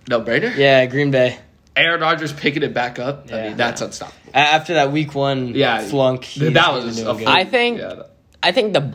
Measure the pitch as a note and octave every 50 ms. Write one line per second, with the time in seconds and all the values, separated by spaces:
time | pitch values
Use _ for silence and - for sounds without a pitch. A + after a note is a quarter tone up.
0 | _ B2+ A#2+ A2+ G#2 A#2 A#2 D3 G#3 B3 A#3+ C#3+ C#3 C#3 C3+ C3 B2+ B2 B2 C#3+
1 | C#3+ C#3 C3+ B2+ B2+ B2 A2+ - - _ _ _ _ _ _ C3 D#3 E3 E3+ E3
2 | D#3+ D#3+ E3 D3+ D#3+ C#3+ - - - D3+ C#3+ C#3 C#3 A#2+ A2+ - B2 B2 - -
3 | A#2+ C3+ C#3 - - - A#2+ A2 A2 G#2+ G#2+ A2+ A#2+ A#2+ A#2+ - A#2 G2+ - -
4 | - - - - _ - - C3 D3 D3 D#3 D#3+ D#3 - E3+ D3+ C#3 C#3 C#3+ D#3
5 | D3+ C#3 - C#3 C#3 C#3 C3+ C3 B2+ B2 A2+ C3+ C3+ B2 A2+ A2 G#2+ - C#3+ C#3
6 | C3 C3 B2+ B2+ - - - C#3 D3 D#3+ C#3 D#3 E3+ E3 C#3 B2+ A#2 A#2 A2+ A2+
7 | A2+ A#2+ A#2 G#2+ A2 A2+ D3 F3+ F#3+ - C4 A#3+ A#3+ A#3+ A#3 - - - F#2 -
8 | - - - _ _ _ _ _ - F3 F3+ - G#3 G#3+ - D3+ D3 B2+ -